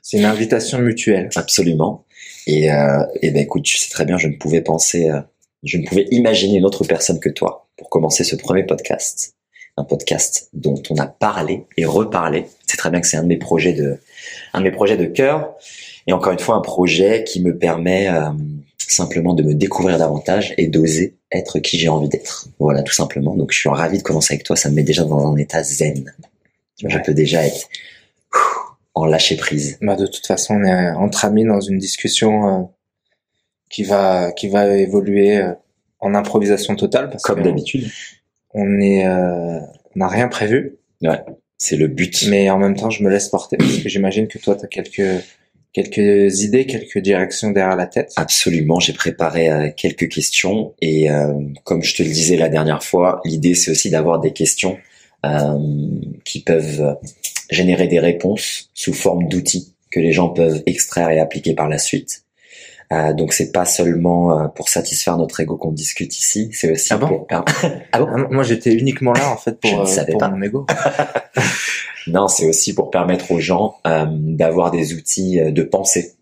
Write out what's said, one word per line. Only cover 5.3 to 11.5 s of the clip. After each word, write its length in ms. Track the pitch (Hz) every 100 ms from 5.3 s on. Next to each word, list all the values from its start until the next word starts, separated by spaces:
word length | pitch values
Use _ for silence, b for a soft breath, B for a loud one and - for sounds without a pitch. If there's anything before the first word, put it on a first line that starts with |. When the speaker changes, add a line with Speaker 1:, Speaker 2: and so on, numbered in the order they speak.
| _ _ _
Speaker 2:
je 140 | 139 87
ne 80 | 76
pouvais 200 | 92 98
imaginer 460 | 120 117 107 98 101
une 80 | 95
autre 180 | 98 -
personne 340 | 82 - 82
que 100 | -
toi 380 | - 85 - _ -
pour 140 | -
commencer 340 | 82 78 -
ce 120 | - 80
premier 280 | - 92
podcast. 720 | 90 - - - - - - _ _ B B -
Un 60 |
podcast 640 | 73 - - - - - -
dont 280 | 73 69 69 -
on 60 | 78
a 100 | 73
parlé 580 | _ 107 90 78